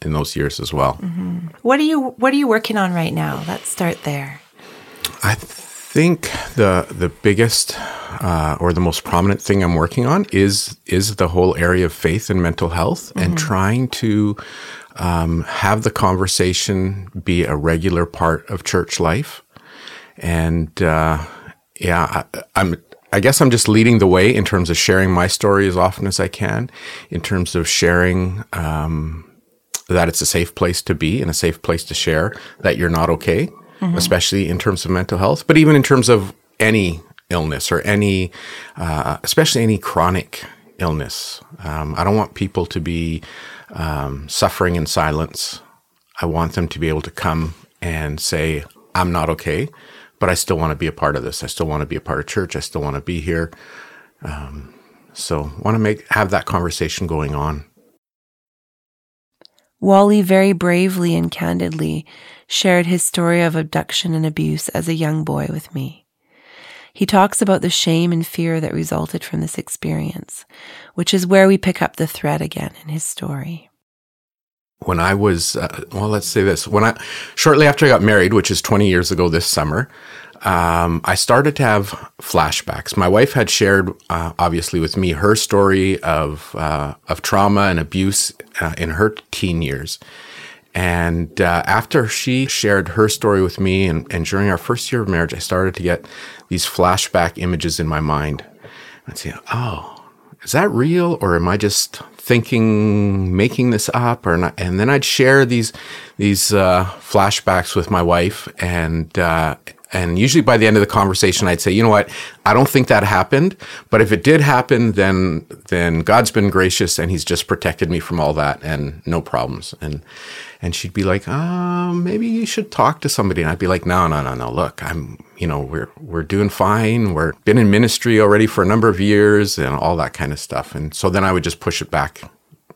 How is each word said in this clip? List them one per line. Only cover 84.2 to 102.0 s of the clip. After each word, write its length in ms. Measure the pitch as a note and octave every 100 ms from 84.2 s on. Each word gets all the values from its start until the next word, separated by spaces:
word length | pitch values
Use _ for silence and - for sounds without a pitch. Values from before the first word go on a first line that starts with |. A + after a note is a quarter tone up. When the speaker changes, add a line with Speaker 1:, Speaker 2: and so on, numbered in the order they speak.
| E2 -
Speaker 1:
obviously 400 | F2 E2 E2 F2+
with 200 | D#2+ -
me, 140 | F#2
her 220 | D2+ G2+
story 640 | A2 - G2+ G2 G2 F#2+ F#2+
of, 520 | E2 D#2+ D2 D2+ -
uh, 400 | - D#2 D2+ D2 - -
of 140 | -
trauma 400 | - G2 G2+ G2+
and 180 | G2+ E2+
abuse, 540 | D#2 F#2+ F#2+ G2 - - - -
uh, 140 | E2 D#2+
in 140 | E2
her 240 | D#2+ G#2+ G#2+ -
teen 320 | - F#2 E2
years. 360 | D2+ C2+ D#2 - - - - - - - _
And, 640 | F2+ F2+ F2 E2+ E2+ E2 -
uh, 220 | F2 E2+ -
after 420 | G#2+ - D3+ A2
she 380 | - - B2+ C3
shared 420 | - G#2 G2 F2
her 200 | F#2+ G#2+
story 320 | - A2 G2
with 200 | F#2 -
me 260 | F#2+ F#2+ F#2+
and, 260 | D#2+ -
and 140 | F2 D#2+
during 240 | G2 G2+
our 80 | F2
first 320 | - A#2+ -
year 100 | B2
of 60 | G2
marriage, 240 | F2 E2
I 60 | E2+
started 360 | - F#2 F#2 F2+
to 60 |
get 220 | F2 F2 - - - - -
these 180 | F2+ -
flashback 720 | - F2+ F#2+ - F#2 E2 -
images 400 | F2+ E2+ E2 D#2+
in 60 | D#2+
my 140 | D2+
mind. 440 | D2+ D2 D2+ C#2 - _ - - - - -
I'd 100 | -
say, 160 | - - -
"Oh, 520 | A2+ B2 E2+ - - - _ _ -
is 100 | -
that 160 | C#3+ G3+
real? 460 | A#2 C#3+ F3 F3 E3
Or 140 | G2 E2+
am 120 | F2
I 80 | G#2
just 460 | G#2 - - -